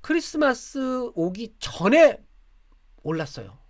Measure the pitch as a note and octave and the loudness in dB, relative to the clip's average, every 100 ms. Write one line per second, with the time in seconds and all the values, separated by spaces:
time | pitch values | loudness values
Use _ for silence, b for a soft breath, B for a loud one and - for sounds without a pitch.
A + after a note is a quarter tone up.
0 | - E4 - D4+ C#4+ B3 - C#4 C4 B3+ | -2 -4 -2 0 0 0 -8 -8 -6 -4
1 | B3 - E3 F#3+ A3 _ - - F3+ D4+ | -6 -4 -6 -6 -14 _ -12 -2 4 8
2 | D4+ - - - _ _ _ _ _ - | 6 6 -14 -20 _ _ _ _ _ -12
3 | D3+ D#3+ D3 - G2 F#2+ | -6 -6 -6 -10 -16 -20